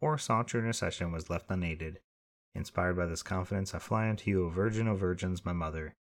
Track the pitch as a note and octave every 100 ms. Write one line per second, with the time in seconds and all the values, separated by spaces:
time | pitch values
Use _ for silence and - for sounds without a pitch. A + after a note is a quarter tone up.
0 | D3+ D3+ - A2+ A#2 A#2+ A2+ A#2 F#2 -
1 | F2 E2 - E2+ - F#2 F2 D#2 D#2+ D#2
2 | _ _ _ _ _ - - - F2+ F2+
3 | F2 E2+ - F#2+ F2+ G2+ F#2+ - - A2
4 | A2 G#2+ - F#2+ E2+ F2 G#2+ A2 A2+ G2
5 | F#2 F2+ F#2 F2+ F2+ F2 D#2+ D#2+ D#2 -
6 | _